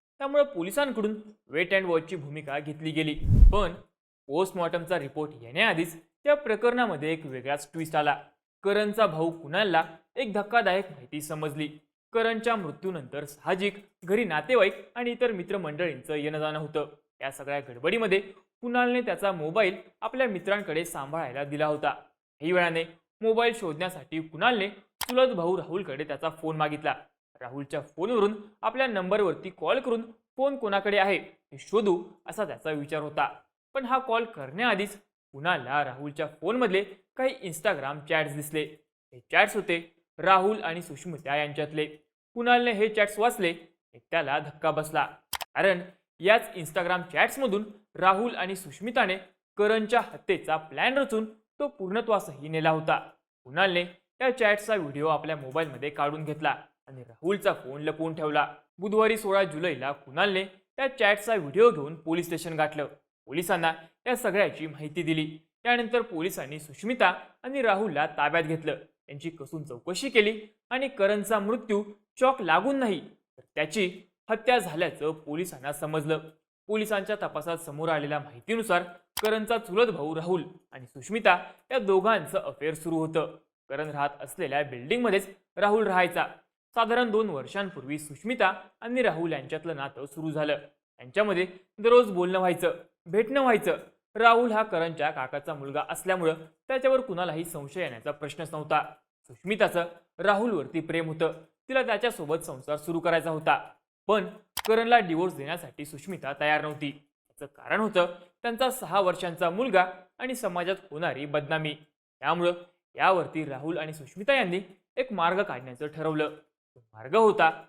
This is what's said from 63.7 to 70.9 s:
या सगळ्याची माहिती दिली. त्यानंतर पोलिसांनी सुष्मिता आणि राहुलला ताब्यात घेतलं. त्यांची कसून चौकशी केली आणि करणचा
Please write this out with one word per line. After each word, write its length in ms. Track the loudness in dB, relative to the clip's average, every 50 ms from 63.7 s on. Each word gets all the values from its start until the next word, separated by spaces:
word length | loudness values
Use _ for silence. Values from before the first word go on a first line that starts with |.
| 0 -2 -8 -20 _ _ _ -2
या 80 | -2
सगळ्याची 520 | 0 0 0 2 2 2 2 0 -4 -10 -10
माहिती 360 | -10 -10 -12 -8 -6 -4 -2
दिली. 340 | 0 0 0 0 -2 -6 -12 -18 _ _ _ 0
त्यानंतर 380 | 2 2 2 0 0 -2 -2
पोलिसांनी 580 | -2 -2 -4 -4 -4 -4 -4 -6 -8 -10 -10 -12
सुष्मिता 540 | -14 -16 -16 -8 -6 -4 2 4 4 4 4 0 -6 -18 _ _ -10
आणि 180 | -6 -2 0
राहुलला 440 | 2 2 2 2 0 0 0 0 0
ताब्यात 380 | 0 0 0 0 2 2 2 0
घेतलं. 320 | 0 -2 -4 -4 -4 -6
त्यांची 540 | -6 -10 -16 _ _ _ -18 -16 -12 -12 -12
कसून 340 | -12 -12 -14 -12 -12 -12 -12
चौकशी 460 | -12 -14 -10 -8 -6 -6 -4 -4 4
केली 320 | 6 6 6 6 2 -2 -8 -16 _ _ _ _
आणि 180 | -4 -4 -2
करणचा 520 | -4